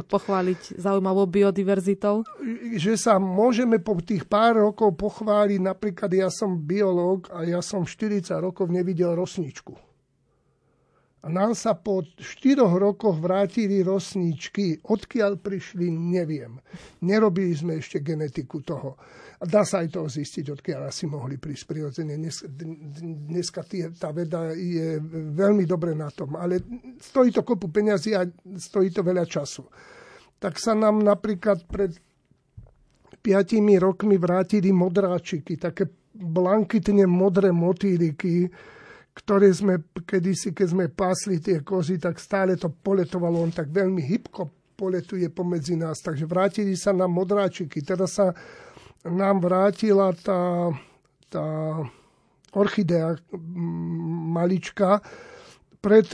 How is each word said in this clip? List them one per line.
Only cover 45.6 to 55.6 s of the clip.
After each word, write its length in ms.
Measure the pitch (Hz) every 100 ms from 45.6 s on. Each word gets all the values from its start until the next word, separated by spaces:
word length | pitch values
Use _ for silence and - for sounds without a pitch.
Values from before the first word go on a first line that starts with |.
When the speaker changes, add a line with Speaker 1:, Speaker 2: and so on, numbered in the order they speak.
| 143 165
Speaker 1:
nás. 240 | 165 151
Takže 240 | - 151
vrátili 480 | 156 175 196 202 202 185
sa 160 | -
nám 160 | 185 185
modráčiky. 720 | 175 185 208 190 - 160 -
Teraz 320 | 139 185 185 -
sa 160 | 190 175 - - - - - -
nám 380 | - 175 196 196
vrátila 720 | 175 185 196 - 220 196 196
tá, 560 | 175 - 185 175 175 175 143 - _ _ _ _
tá 180 | 143 151 156 156 160 139 - _ _ _ _ _
orchidea, 640 | - 202 - 175 170 160 165 -
m, 960 | 185 165 180 170 165 170 165 165 170 165
malička. 720 | 170 180 190 - - 190 202 - - - - - -